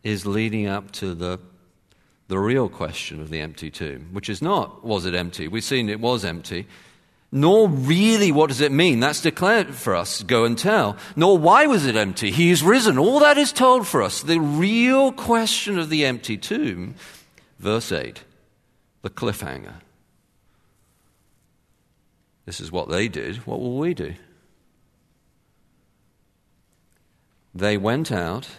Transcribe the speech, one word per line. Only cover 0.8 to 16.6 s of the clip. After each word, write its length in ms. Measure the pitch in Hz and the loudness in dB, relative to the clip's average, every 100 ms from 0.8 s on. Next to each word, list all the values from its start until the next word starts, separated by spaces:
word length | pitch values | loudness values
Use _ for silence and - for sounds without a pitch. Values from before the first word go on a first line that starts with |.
| 98 | -8
to 220 | - 95 | -10 -8
the, 260 | 85 90 90 - _ _ _ _ _ _ _ _ | -6 -6 -8 -12 _ _ _ _ _ _ _ _
the 100 | 95 | -2
real 300 | 104 131 107 | 0 0 -2
question 500 | - 82 82 - 80 | -4 -8 -8 -12 -12
of 100 | 78 | -10
the 120 | 78 | -10
empty 280 | 78 76 80 | -10 -12 -14
tomb, 400 | - 78 67 80 | -10 -12 -12 -14
which 160 | 95 101 | -12 -10
is 120 | 95 | -6
not, 440 | 160 196 104 - 117 | -2 -2 -2 -10 -4
was 200 | 101 90 | -4 -2
it 80 | |
empty? 360 | 90 87 - 80 | -4 -6 -10 -8
We've 120 | 110 | -8
seen 280 | - 135 107 | -2 -2 -2
it 100 | 107 | -2
was 240 | 117 123 | -2 -2
empty. 440 | 95 85 - 87 110 - _ _ _ _ _ | -4 -8 -10 -12 -12 -20 _ _ _ _ _
Nor 340 | 135 156 214 214 | 2 4 6 4
really 640 | 143 131 170 220 220 202 | 2 0 2 4 4 4
what 160 | 147 156 | 4 2
does 140 | 123 | 2
it 100 | 143 | 0
mean? 300 | 139 180 117 | 4 2 2
That's 200 | 135 147 | 0 0
declared 540 | 160 - 185 226 190 - | -4 0 2 2 0 -6
for 180 | - | -2
us, 300 | 90 90 - | -2 -2 -8
"Go 220 | 104 120 117 | -2 0 2
and 120 | 117 | 0
tell." 380 | 185 214 107 104 - - | 0 2 0 -4 -10 2
Nor 200 | 175 185 | 4 6
why 280 | 156 226 302 | 6 6 6
was 200 | 220 139 | 2 2
it 120 | 110 | 0
empty? 340 | 101 95 107 | 0 -2 -2
He 180 | 95 170 | 2 4
is 140 | 170 | 6
risen. 340 | 160 254 220 127 | 6 4 4 4
All 220 | 175 285 | 4 6
that 180 | 294 285 | 6 6
is 140 | 294 | 2
told 360 | - 254 254 190 | 4 4 4 2
for 140 | 131 | 0
us. 200 | 98 - | 0 -4
The 180 | 139 165 | -2 0
real 720 | 147 147 190 226 247 269 269 | 0 0 2 2 4 4 2
question 680 | 262 - 233 220 - 208 185 | 0 0 0 2 -2 -2 -4
of 120 | 156 | -2
the 160 | 156 139 | 0 0
empty 320 | 120 - 107 | -2 -6 -8
tomb, 580 | - 233 | -6 -4